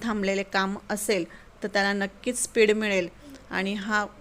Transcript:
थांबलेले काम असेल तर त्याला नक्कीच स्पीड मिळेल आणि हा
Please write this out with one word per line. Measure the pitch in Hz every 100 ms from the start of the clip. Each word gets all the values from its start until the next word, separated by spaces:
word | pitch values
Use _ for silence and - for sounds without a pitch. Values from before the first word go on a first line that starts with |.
थांबलेले | 233 214 196 196
काम | 196 196 190 202 -
असेल | 208 - 196 165 - - -
तर | 208
त्याला | 202 196
नक्कीच | 202 196 - 247 240
स्पीड | - 233 214
मिळेल | 220 214 190 175 - - - -
आणि | 185 196
हा | 208 202 208 202 -